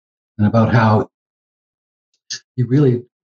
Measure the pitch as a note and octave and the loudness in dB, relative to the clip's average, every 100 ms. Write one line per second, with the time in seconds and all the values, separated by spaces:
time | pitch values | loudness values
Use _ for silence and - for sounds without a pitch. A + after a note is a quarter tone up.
0 | _ _ _ - G#2 A2+ A2+ A2+ A2 G#2+ | _ _ _ -4 -2 0 0 2 2 0
1 | - _ _ _ _ _ _ _ _ _ | -2 _ _ _ _ _ _ _ _ _
2 | _ _ - - _ - A2+ C3+ C#3 A#2 | _ _ -18 -18 _ -8 -2 0 0 -2
3 | - _ | -8 _